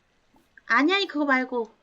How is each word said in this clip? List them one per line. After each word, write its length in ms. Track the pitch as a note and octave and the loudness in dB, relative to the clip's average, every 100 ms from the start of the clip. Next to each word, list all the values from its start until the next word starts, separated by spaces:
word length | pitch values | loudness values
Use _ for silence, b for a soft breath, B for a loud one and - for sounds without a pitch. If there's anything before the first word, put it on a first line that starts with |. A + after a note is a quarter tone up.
| _ _ _ _ _ - - | _ _ _ _ _ -14 -2
아니, 280 | A#3 D4 | 2 2
아니, 140 | G4 G4 | 2 -2
그거 160 | D4 | -2
말고. 500 | C#4+ C4 B3+ B3 A3 _ | 0 0 -2 -6 -6 _